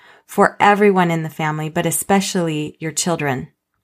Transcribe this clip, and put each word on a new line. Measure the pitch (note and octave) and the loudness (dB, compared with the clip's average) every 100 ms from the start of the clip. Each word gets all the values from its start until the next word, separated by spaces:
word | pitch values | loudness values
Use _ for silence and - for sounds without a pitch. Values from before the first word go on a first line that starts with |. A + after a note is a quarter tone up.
| - - _ | -20 -20 _
for | - G3+ - | 2 2 4
everyone | G3+ G3+ G#3 F#3 F3 | 2 4 4 4 2
in | E3 | 0
the | D#3 | -4
family, | - D#3 D3+ D#3 | -6 -4 -4 -6
but | E3 E3 | -4 -2
especially | E3 - G3 G3 F#3+ E3 D3+ D3+ - | -4 0 0 0 -2 -2 -4 -6 -8
your | D#3+ | -8
children. | D3+ F3+ E3 D3 C3 D#3+ _ _ _ | -4 -4 -2 -2 -4 -6 _ _ _